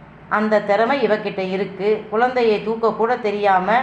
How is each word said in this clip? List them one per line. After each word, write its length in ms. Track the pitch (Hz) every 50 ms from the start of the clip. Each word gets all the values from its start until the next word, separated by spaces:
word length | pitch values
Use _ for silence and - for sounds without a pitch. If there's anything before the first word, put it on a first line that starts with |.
| - - - - - -
அந்த 320 | - 214 214 214 214 208
திறமை 460 | 208 202 202 208 226 254 277 277 226
இவகிட்ட 320 | 196 214 208 - 202 - 190
இருக்கு. 680 | 190 185 190 190 202 180 - - 190 214 214 208 - -
குழந்தையை 540 | 208 220 247 254 254 247 233 220 208 196 170
தூக்க 300 | 208 226 226 226 220 -
கூட 240 | - 220 226 247
தெரியாம 560 | 240 233 208 202 208 202 196 190 185 180 190 220 247